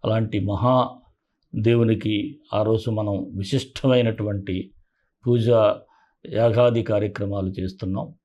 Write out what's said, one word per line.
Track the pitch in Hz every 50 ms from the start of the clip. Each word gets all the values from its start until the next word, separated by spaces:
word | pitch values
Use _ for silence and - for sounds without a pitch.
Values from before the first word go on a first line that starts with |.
| -
అలాంటి | 104 110 113 113 107 - 104
మహా | 98 101 101 92 101 123 127 127 123 - - - _ _ _ _ _ _ _ _ _ _ -
దేవునికి | 110 107 113 120 120 117 110 110 101 - 107 107 104 104 - - - _ _ -
ఆ | 104 107
రోజు | 107 113 107 - 120
మనం | 107 107 107 104 101 95 95 - - 95
విశిష్టమైనటువంటి | 95 - - 131 - - _ - - 135 127 123 120 113 110 - 104 104 101 98 95 98 92 92 95 - _ _ _ _ _ _ _ _ _ _ _ 120
పూజ, | 120 117 113 120 120 113 110 104 - - - _ _ _ _ _ _ _ _ -
యాగాది | - 107 113 120 107 117 123 123 117 117 107
కార్యక్రమాలు | - 110 104 104 101 98 - 104 98 101 101 98 95
చేస్తున్నాం. | 95 - 95 92 - _ - 95 95 101 - - - _ _